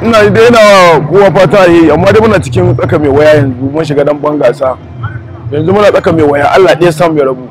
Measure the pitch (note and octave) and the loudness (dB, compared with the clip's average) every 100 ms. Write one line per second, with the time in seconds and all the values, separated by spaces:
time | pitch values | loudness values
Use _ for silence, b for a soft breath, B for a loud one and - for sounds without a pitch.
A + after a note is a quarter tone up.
0 | A3 A3+ G3+ G3+ A3+ A#3+ G#3 G3 F3+ D#3+ | 0 2 2 2 2 4 4 4 4 2
1 | D3+ F3+ G3 E3 F3+ G3+ F#3 E3+ E3 D3+ | 0 2 2 2 2 2 2 2 2 2
2 | F#3+ G#3 A3 G3+ - F#3 F3+ C3+ F3 E3+ | 2 2 2 0 -2 -2 -2 -2 -2 -2
3 | D3 C#3 D3+ D3+ C3+ B2 C3+ D3 D#3+ C#3+ | 0 2 2 2 0 -4 -6 -6 -4 -2
4 | C#3+ D3 D3 D3+ C3 A#2+ C3 A#2+ - - | -2 -2 -4 -2 -2 -2 -6 -6 -12 -14
5 | - - - - - C#3+ D#3+ G3+ G3+ G3 | -12 -12 -16 -18 -10 -6 -2 0 2 0
6 | F#3+ D#3+ D3+ C#3+ C#3+ F3 F3+ D#3 F3 D#3 | 0 0 0 0 0 2 2 2 0 0
7 | E3+ D#3 C3+ B2+ B2 | -2 0 -2 -4 -12